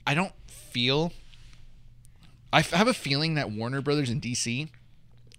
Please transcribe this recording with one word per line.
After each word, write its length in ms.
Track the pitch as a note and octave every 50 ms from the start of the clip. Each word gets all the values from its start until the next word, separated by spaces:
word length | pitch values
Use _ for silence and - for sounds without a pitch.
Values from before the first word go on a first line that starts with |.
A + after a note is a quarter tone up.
| -
I 80 | B2+ D3
don't 200 | E3 F#3+ - - - - -
feel, 640 | - - - - - B2 A#2+ B2+ C3+ D3+ E3 E3+ - - - - - - - - - - - - - - - - - - - - - - - - - - - -
I 80 | - D#3
f-, 120 | D#3 -
have 160 | E3 F3 -
a 60 | F3 F3
feeling 420 | - - C#3 C#3 C#3+ D#3 E3 D#3
that 160 | D3 C3 G2+
Warner 300 | G#2 G#2+ A2+ A#2+ C3+ C#3
Brothers 280 | C#3 C#3+ C#3+ D3 C#3 B2
and 120 | A2 -
D 120 | - A#2 B2
C 320 | - - A#2+ A#2+ C3 D#3 D#3 - - - - - - - - - - - - -